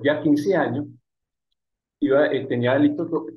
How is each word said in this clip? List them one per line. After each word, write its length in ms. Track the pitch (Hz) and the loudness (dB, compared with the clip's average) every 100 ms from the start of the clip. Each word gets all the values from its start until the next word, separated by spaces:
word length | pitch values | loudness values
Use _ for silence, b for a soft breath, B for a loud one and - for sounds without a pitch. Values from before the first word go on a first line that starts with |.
ya 160 | 135 147 | -2 0
quince 340 | 156 143 196 | 2 2 2
años, 300 | 175 127 131 147 - _ _ _ _ _ _ _ _ _ - | 0 0 -4 -8 -14 _ _ _ _ _ _ _ _ _ -4
iba, 260 | 143 143 147 | 0 2 2
eh, 180 | 135 - | 0 -4
tenía 320 | 120 120 139 | -2 0 2
listo, 480 | 147 160 170 156 - | 2 0 -4 -6 -6